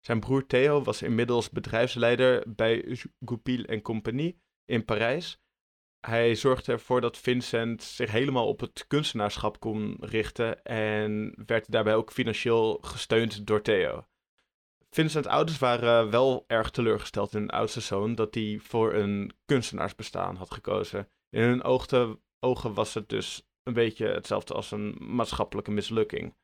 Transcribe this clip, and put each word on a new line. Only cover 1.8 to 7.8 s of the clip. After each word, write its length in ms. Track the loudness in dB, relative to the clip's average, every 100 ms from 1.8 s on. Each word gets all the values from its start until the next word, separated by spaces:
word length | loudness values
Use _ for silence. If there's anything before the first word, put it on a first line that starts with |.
| 0 2 2 6 6 4 0
bij 220 | 0 2 2
J-, 260 | 0 -8 -10 _
Goupil 440 | -8 -6 -2 -2
en 180 | -2 -6
Compagnie 580 | -4 -4 -2 -2 -2 -4 _ _ _
in 180 | -2
Parijs. 560 | 0 0 0 -2 -6 -14 _ _ _ _ _ _ -2
Hij 280 | 2 4
zorgde 380 | 4 2 2 0
ervoor 280 | -4 2 0
dat 180 | 0 -2
Vincent 640 | 0 0 0 -2 -2 -4